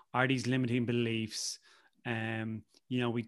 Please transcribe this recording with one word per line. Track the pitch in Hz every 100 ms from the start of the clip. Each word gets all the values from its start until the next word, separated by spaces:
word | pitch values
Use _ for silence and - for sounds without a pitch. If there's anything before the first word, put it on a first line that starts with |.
| -
Are | 123 131
these | 131 113
limiting | 131 123 123 117
beliefs? | 120 117 113 110 - - - - - _ _ 123
Um, | 113 113 113 113 110 - _ _
you | 127
know, | 120
we, | 117